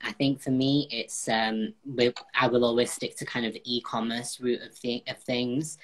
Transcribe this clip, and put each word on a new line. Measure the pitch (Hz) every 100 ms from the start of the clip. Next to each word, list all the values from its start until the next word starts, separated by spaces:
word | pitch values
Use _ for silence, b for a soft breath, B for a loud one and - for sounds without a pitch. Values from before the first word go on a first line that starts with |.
I | 117 -
think | 139 135
for | -
me, | 131 135 143 143
it's, | 117 - - -
um, | 113 110 110 110 - 143 123
we, | 123 - - -
I | 123
will | 120
always | 120 117 120
stick | - 127 -
to |
kind | - 123 113
of |
the | 110
e-commerce | 123 120 - 117 113 120 127 -
route | 123 120
of | -
thi-, | - 123 120 -
of | 131 -
things, | 123 123 127 160 -